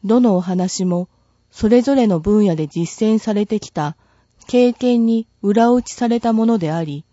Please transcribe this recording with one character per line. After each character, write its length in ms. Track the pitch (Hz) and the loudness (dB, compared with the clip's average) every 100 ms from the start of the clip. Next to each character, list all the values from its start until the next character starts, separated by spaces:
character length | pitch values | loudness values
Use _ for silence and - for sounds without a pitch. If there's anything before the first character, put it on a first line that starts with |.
ど 160 | 196 233 | 2 2
の 160 | 240 185 | 4 2
お 40 | |
話 440 | 180 185 185 - 185 | 0 -2 -2 -2 -2
も、 240 | 175 180 _ _ _ _ | -2 -6 _ _ _ _
そ 160 | - 214 | -4 2
れ 140 | 240 | 2
ぞ 140 | 247 277 | 4 2
れ 100 | 226 | 2
の 140 | 175 | 0
分 260 | 165 214 208 | 0 2 2
野 100 | 160 | 0
で 120 | 156 | -4
実 400 | - 170 - 220 | -4 -6 -2 0
践 120 | 220 | 0
さ 140 | 220 | 0
れ 120 | 208 208 | -4 -2
て 140 | 214 | -4
き 120 | - | -6
た 260 | - 147 160 _ _ _ _ - | -8 -8 -8 _ _ _ _ -4
経 240 | 247 247 | 2 2
験 340 | 240 247 240 226 | 2 0 0 0
に 220 | 226 226 _ | -2 -4 _
裏 300 | 202 208 233 | -2 2 2
打 100 | 247 | 2
ち 120 | 240 | -2
さ 140 | - 240 | -6 -2
れ 120 | 233 | -2
た 120 | 233 | 0
も 140 | 220 226 | 0 0
の 120 | 233 | 0
で 140 | 165 | -2
あ 120 | 165 | -6
り 220 | 160 143 - | -6 -10 -14